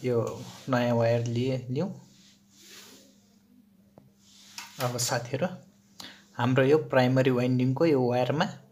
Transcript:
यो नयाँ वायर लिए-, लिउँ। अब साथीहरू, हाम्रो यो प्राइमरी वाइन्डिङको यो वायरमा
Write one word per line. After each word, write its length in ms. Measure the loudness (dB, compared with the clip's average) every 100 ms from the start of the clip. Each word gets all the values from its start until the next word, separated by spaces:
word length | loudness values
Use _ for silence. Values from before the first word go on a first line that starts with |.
यो 140 | 0 -2 -2 -8 -14 -16 -4
नयाँ 260 | -2 0 2
वायर 280 | 2 2 0
लिए-, 340 | -2 -2 -4 -6
लिउँ। 200 | -6 -6 -8 -18 -20 -20 _ _ -20 -20 -20 -20 -20 -20 _ _ _ _ _ _ _ _ -20 -20 _ _ -20 -20 -20 -20 -6
अब 160 | -6 -4
साथीहरू, 500 | -4 -4 -4 -6 -6 -8 -20 _ _ _ -20 -20 _ -4
हाम्रो 260 | 0 4 4
यो 120 | 4 4
प्राइमरी 420 | 2 4 4 4
वाइन्डिङको 540 | 2 2 2 2 2 2
यो 160 | 4
वायरमा 440 | 2 0 0 0 -2 -6 -20